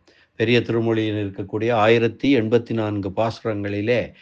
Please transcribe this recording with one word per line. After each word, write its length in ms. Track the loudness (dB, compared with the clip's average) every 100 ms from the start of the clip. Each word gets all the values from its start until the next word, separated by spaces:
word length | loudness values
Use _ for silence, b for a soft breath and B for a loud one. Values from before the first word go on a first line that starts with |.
| b b b -4
பெரிய 240 | 0 2
திருமொழியில் 600 | 2 0 0 0 0 -2
இருக்கக்கூடிய 480 | -4 -8 -8 -4 0
ஆயிரத்தி 680 | 2 4 4 2 0 2 2
எண்பத்தி 320 | 4 2 0
நான்கு 360 | -4 -2 -4 -4
பாசுரங்களிலே, 1040 | -2 -2 -4 -6 -6 -4 -4 0 -2 -2 b